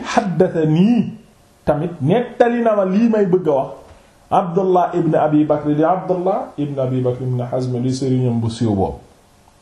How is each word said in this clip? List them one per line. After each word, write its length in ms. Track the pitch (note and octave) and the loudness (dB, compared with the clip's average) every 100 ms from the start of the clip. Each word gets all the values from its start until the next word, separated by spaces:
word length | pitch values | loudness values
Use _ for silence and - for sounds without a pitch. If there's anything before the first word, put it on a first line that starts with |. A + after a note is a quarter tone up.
| - | -4
haddathanii, 1080 | - G#3 D#3+ F#3 - D#3 D#3 G3+ A#3+ - - - _ _ _ - | -2 0 0 0 2 2 4 4 4 0 -6 -16 _ _ _ -4
tamit 320 | C#3+ E3+ - | -2 -4 -4
nettali 600 | C3 G#3+ A#3+ - A#3+ A#3+ | 0 0 0 0 2 2
na 140 | A3+ G#3 | 2 2
ma 80 | F#3+ | 2
lii 240 | G3 A#3 | 2 2
may 160 | G#3+ G3 | 2 2
bëgg 220 | F3+ D#3 | 2 2
a 20 | |
wax. 160 | C#3 C3+ - - - _ _ - | -2 -2 -10 -20 -20 _ _ -2
Abdullah 640 | F3 F#3+ E3+ F#3+ F#3 E3+ | 0 0 0 2 2 2
ibn 220 | F3 E3 D#3 | 0 0 2
Abi 280 | D3+ D3+ D3+ | 2 2 2
Bakr 280 | D3 D3 D3 | 0 0 0
di 80 | |
Abdullah 720 | D#3+ F3+ - F3+ F#3 G#3+ - - | 0 0 -2 -2 -2 -2 -4 -8
ibn 200 | C#3+ C3+ | -6 -4
Abi 220 | B2+ B2+ | -2 -2
Bakr 200 | B2+ B2 | -2 -2
ibn 160 | B2+ B2 | -4 -4
Hazm 400 | B2 C3+ B2+ B2 | -4 -4 -4 -2
di 80 | C3 | -2
sëriñam 500 | B2+ C#3 B2+ B2+ A#2 | -2 0 0 0 0
bu 80 | A2+ | -2
siiw 260 | - A2+ G2 | -2 0 0
boobu. 240 | E2+ - - _ _ _ _ _ | -2 -6 -16 _ _ _ _ _